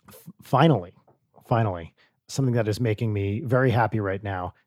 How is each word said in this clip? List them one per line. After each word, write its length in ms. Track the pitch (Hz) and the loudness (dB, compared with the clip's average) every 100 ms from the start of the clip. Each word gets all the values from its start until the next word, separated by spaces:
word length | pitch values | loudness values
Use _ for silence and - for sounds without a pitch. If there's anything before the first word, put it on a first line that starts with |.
| - | -20
F-, 140 | - - - | -20 -20 -20
finally, 520 | - 127 165 117 87 - _ _ _ _ - | 0 4 6 4 -2 -16 _ _ _ _ -2
finally, 460 | 117 110 87 85 _ _ _ - | 0 0 -4 -10 _ _ _ -10
something 260 | - 131 | -4 0
that 120 | 120 107 | 0 0
is 140 | 104 | -2
making 320 | 120 104 117 | -2 -2 -2
me 280 | 104 98 104 | -2 -2 -4
very 300 | 131 127 131 | 0 2 4
happy 300 | 117 107 113 | 2 2 0
right 220 | 98 95 | -4 -4
now. 320 | 101 95 90 - | -6 -6 -8 -12